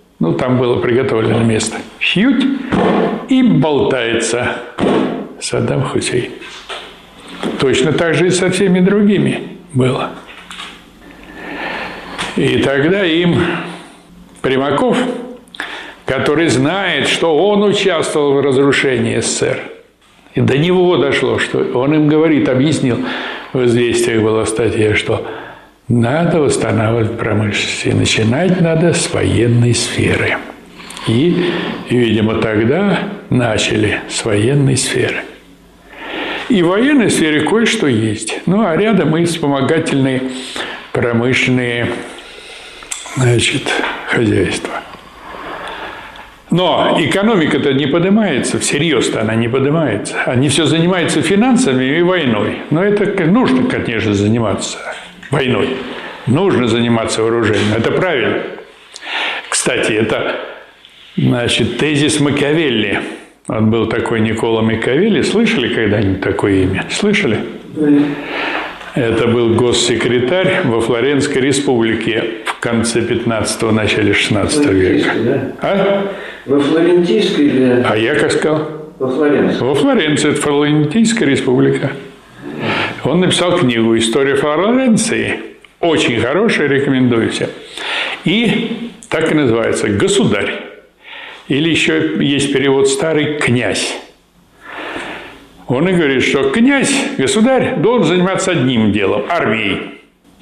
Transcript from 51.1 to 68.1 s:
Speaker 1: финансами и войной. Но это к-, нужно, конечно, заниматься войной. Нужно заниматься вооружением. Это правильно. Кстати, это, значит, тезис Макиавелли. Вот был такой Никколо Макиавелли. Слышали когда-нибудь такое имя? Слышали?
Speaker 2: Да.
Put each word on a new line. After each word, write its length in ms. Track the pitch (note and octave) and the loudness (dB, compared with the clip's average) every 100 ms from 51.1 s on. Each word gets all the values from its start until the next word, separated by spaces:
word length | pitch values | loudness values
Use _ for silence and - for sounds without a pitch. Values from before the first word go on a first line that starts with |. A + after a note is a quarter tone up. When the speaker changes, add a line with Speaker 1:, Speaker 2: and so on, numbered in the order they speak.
| E3 | 0
Speaker 1:
финансами 720 | - G3+ B3 A#3+ - C3 C3 D#3 | 2 2 4 4 2 2 0 2
и 40 | |
войной. 560 | F3 F3+ C#3 G#2+ G#2 - - | 2 2 2 0 -2 -4 -2
Но 140 | D3+ | 0
это 240 | G3+ G#3 G3 | 2 2 0
к-, 180 | - D#3+ | 0 2
нужно, 420 | A3 - B3+ - | 2 4 2 0
конечно, 460 | - - A2+ G#2 | -2 -2 -2 0
заниматься 640 | G2+ G2+ A#2 A2 F#2+ - - - - - - - | 2 2 2 0 -2 -6 -10 -12 -12 -16 -20 -6
войной. 380 | C#3+ C3 A2+ - - - - - - - | -2 0 0 0 -4 -8 -12 -14 -8 -2
Нужно 400 | C3+ F#3+ B2 A#2+ | 2 2 2 2
заниматься 560 | A#2 A#2 A#2 A2 - | 2 2 2 0 0
вооружением. 500 | A2+ A#2 G#2+ G#2 G#2 A2 | 0 2 2 2 0 0
Это 140 | C#3 | 0
правильно. 540 | - F3+ D3 A2+ - - - - - - - - - - - - | 0 0 0 0 -2 -6 -12 -18 -20 -20 -18 -10 -8 -6 -8 -6
Кстати, 440 | - - B2 - | -4 -2 -2 0
это, 460 | G#2+ A2 A#2+ A2 - - - - - - - - - | 0 0 -2 -4 -6 -10 -16 -20 -20 -20 -20 -10 -2
значит, 600 | C3 B2+ A#2 - - - | 0 2 0 0 -2 0
тезис 400 | D3 D3 C#3+ - | 0 2 2 2
Макиавелли. 800 | C#3+ C#3+ C#3+ D#3 D#3 A2+ G#2 F#2 - - - - - | 0 0 0 2 0 0 -2 -4 -6 -12 -18 -16 -6
Вот 140 | A2 | 0
был 260 | A2 A2+ G#2+ | 2 2 0
такой 340 | A#2+ - A#2 | -2 -2 0
Никколо 400 | A2 G#2+ A2+ A2+ | 0 0 0 0
Макиавелли. 600 | A2+ A2 - C3+ A3 E3+ | 0 0 0 2 2 2
Слышали 500 | - G3+ A#3 - A#2 | 2 2 2 0 0
когда-нибудь 500 | - G#2+ G#2 G2+ F#2+ | 0 0 2 0 0
такое 420 | G2+ F#2+ G#2 G2 | -2 0 2 2
имя? 220 | F#2 F#2 - | 2 -2 -4
Слышали? 500 | - G3+ G#3 C3 G#2+ - - - - | -2 0 2 0 -2 -4 -10 -10 -2
Speaker 2:
Да. 140 | D3 C#3+ D3 | 2 4 2